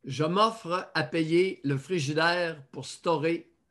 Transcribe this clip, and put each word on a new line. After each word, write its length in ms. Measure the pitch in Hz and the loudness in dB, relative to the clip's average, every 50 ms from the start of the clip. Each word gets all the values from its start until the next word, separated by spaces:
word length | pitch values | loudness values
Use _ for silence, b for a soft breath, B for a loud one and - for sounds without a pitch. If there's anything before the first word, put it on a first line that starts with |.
| - | -10
je 200 | 151 127 117 156 | -10 -4 -2 -2
m'offre 640 | 160 175 202 220 226 220 - - 165 175 185 185 - - | 0 4 4 4 4 2 -4 -6 -4 -4 -4 -4 -4 -2
à 80 | 160 | -2
payer 580 | 151 - - 165 160 156 170 175 185 190 185 - - | -2 0 0 -2 0 4 4 4 4 2 -2 -4 -2
le 140 | 143 139 135 | -2 -2 -2
frigidaire 840 | 135 - 185 175 139 139 151 156 160 170 170 180 175 165 160 147 139 _ | -2 -2 -2 -2 -2 0 0 2 2 2 2 2 -2 -4 -4 -10 -16 _
pour 140 | - 147 127 | -14 -14 -12
storer, 640 | - - - - 180 165 143 143 165 170 165 - _ _ _ _ _ | -12 -14 -4 0 0 0 2 2 0 -2 -2 -6 _ _ _ _ _